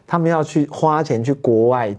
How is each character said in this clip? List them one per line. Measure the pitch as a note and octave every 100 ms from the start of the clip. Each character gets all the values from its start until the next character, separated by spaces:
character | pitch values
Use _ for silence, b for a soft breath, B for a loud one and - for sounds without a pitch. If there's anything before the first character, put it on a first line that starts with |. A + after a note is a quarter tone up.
| -
他 | F3
们 | E3
要 | E3
去 | D3+ D#3 C#3+
花 | - D#3 D3+
钱 | D3+ A2+
去 | A#2
国 | C#3 B2+ A2+ A#2
外 | B2 A2